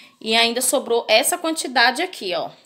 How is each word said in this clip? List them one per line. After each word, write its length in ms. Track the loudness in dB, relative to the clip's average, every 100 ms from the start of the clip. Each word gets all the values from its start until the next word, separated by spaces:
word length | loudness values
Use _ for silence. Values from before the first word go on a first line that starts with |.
| -20 _
E 140 | 0
ainda 280 | 2 2 0
sobrou 420 | 0 -2 0 0 4
essa 300 | 2 2 -2
quantidade 640 | -4 -4 -2 2 2 2
aqui, 320 | -4 -6 -6
ó. 160 | -6 -6 -12